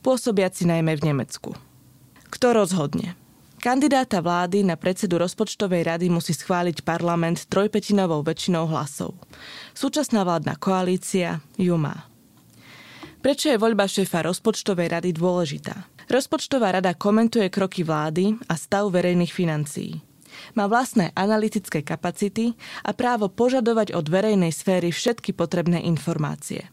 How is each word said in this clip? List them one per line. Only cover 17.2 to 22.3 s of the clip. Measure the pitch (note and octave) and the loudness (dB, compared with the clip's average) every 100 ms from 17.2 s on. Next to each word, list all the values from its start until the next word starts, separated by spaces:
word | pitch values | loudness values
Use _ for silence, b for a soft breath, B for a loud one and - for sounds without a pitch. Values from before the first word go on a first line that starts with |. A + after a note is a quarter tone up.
| A3+ A#3 F#3+ | 4 2 0
kroky | G3 F#3+ F#3+ | 0 -2 -2
vlády | D#3+ D#3 D#3 D#3+ G3 A3 - | -2 0 0 0 0 0 -4
a | D#3+ | -4
stav | - G3 G#3 | 0 0 2
verejných | F3+ F3+ F3+ F3 | 2 2 2 0
financií. | - F3 D3+ D3 - - D#3+ - _ B B B - | 0 -2 0 -4 -8 -10 -12 -14 _ B B B -2
Má | G3+ | 2
vlastné | A#3 C4 A#3 E3+ | 2 2 0 0
analytické | - G3 A3 G#3+ G#3+ - D#3+ | 0 2 2 2 -2 -4 -6
kapacity | - E3 F3 E3+ G3+ | -4 -4 -6 -4 -4